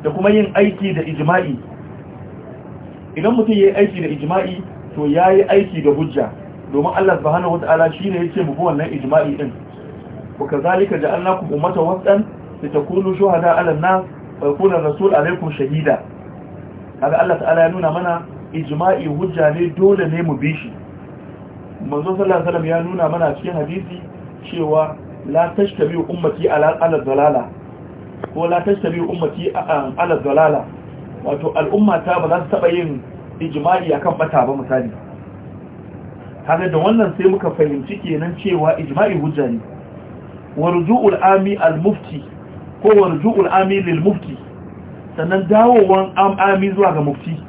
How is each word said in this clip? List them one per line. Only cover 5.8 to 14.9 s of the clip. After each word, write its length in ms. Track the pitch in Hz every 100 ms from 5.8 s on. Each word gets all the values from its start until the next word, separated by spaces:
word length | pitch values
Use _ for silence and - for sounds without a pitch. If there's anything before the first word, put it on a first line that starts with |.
da 80 | 143
hujja. 380 | 147 156 139 110 - - - -
Domin 180 | 139 160 180
Allah 220 | 190 156
subhanahu 400 | 151 170 180 170
wata'ala 320 | 156 160 165
shine 220 | - 196 180
yace 280 | 170 202 165
mu 80 | 143
bi 60 |
wannan 260 | 175 147 165
ijma'i 420 | 147 127 156 147 139
din. 140 | 139 - - - - - - - - -
"Wa 80 | -
kazalika 500 | 147 165 185 202 160
ja'alnakum 540 | 147 170 180 185 165
ummatan 720 | 147 170 180 160 185 196 202 214 - - -
litakunu 540 | 147 151 143 180 190 170
shuhada 380 | 196 170 170 170
'ala 140 | 160
an-nas 320 | 151 180 190 185 - - -
wa 60 | 143
yakuna 280 | 143 196 170
ar-rasul 360 | 151